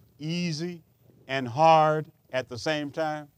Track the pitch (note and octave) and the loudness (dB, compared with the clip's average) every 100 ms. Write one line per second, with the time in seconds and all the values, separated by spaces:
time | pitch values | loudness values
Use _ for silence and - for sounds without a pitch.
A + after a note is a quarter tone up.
0 | _ _ D3+ F3 F3 D3+ F3 E3+ _ _ | _ _ -8 -4 -4 -6 -8 -10 _ _
1 | _ _ - C3+ B2 A#2+ D#3+ D#3+ D#3 D#3 | _ _ -8 -6 -4 2 6 8 6 2
2 | D3 _ _ C3 B2 A#2+ D#3+ D3+ D3 C3+ | -4 _ _ -6 -6 -8 -4 -4 -4 -6
3 | D#3 D3+ D3 | -6 -6 -12